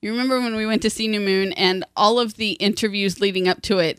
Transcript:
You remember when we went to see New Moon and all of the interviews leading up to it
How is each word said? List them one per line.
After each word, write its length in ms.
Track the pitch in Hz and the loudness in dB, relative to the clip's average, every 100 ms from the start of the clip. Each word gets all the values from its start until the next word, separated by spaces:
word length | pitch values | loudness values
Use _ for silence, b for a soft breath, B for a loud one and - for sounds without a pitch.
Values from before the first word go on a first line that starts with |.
You 80 | 208 | -6
remember 280 | 233 254 254 | -2 0 0
when 140 | 240 220 | 0 -2
we 120 | 220 | 0
went 160 | 220 | 0
to 80 | 220 | 0
see 180 | - 226 | -2 -2
New 120 | 214 | -2
Moon 320 | 196 190 196 - | 0 2 0 0
and 300 | 185 185 - - | 0 0 -4 2
all 240 | 208 240 | 2 4
of 160 | 233 214 | 0 -2
the 160 | 214 | -4
interviews 680 | - 202 214 220 202 196 180 | -2 -2 0 -2 0 -2 0
leading 280 | 202 190 185 | 0 0 0
up 140 | 180 | 0
to 160 | - 190 | 0 0
it 200 | 165 | 0